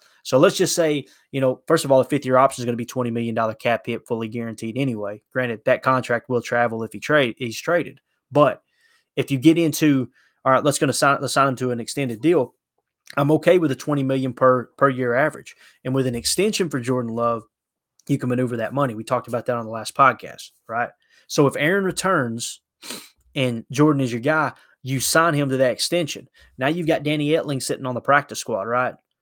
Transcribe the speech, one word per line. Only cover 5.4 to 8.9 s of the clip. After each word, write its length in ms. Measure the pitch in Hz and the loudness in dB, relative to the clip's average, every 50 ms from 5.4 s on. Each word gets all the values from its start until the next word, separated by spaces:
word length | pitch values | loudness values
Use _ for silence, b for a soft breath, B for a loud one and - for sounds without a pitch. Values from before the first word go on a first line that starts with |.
| 127 120 113 107 - | -4 -4 -6 -4 0
that 180 | - 127 - - | 0 0 2 2
contract 460 | 135 131 127 120 - 120 117 - - | 2 2 2 0 -2 -4 -4 -2 -4
will 120 | 127 120 | -4 -4
travel 400 | 113 - 120 120 120 117 113 113 | -2 -2 0 0 0 0 -2 -4
if 120 | 113 107 - | -8 -8 -10
he 60 | 104 | -10
trade, 360 | - - 147 151 139 117 107 - | -2 0 2 2 2 0 -2 -6
he's 240 | 135 117 107 - | -8 -8 -8 -8
traded. 380 | - - 170 175 131 - 123 - _ _ _ _ _ _ | -4 -2 -2 -2 -2 -4 -10 -18 _ _ _ _ _ _
But 320 | 123 147 147 131 - - _ _ _ _ _ _ | 2 4 4 4 2 -2 _ _ _ _ _ _